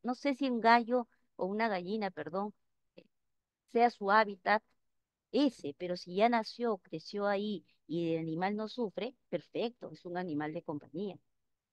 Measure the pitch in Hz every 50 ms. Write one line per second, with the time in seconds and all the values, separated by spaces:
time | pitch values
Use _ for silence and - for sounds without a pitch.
0 | - 233 254 - - 285 269 - 285 269 247 226 202 226 233 240 233 214 247 247
1 | 233 - _ _ _ _ _ - - 185 202 214 226 226 202 180 175 175 214 220
2 | 208 190 185 160 147 160 165 190 202 214 - _ _ _ _ _ _ _ _ -
3 | - _ _ _ _ _ _ _ _ _ _ _ _ _ - 233 233 240 - -
4 | 208 196 202 220 220 202 202 185 - 196 208 220 - _ _ _ _ _ _ _
5 | _ _ _ _ _ _ - 233 294 269 - - - 143 143 - 180 180 180 180
6 | - 180 180 196 214 240 240 226 214 - - - 240 233 214 180 _ - - 160
7 | - - - 202 202 202 202 196 208 214 208 165 - _ _ _ _ - - 170
8 | 170 165 165 160 165 160 160 165 185 196 208 208 220 214 - 247 240 196 - -
9 | 202 254 285 _ _ - - 160 - _ - 151 202 240 240 - - - 156 -
10 | - 180 175 180 180 180 151 147 151 151 156 170 - - 151 147 - - - 165
11 | 208 202 170 - _ _ _ _ _ _ _ _ _ _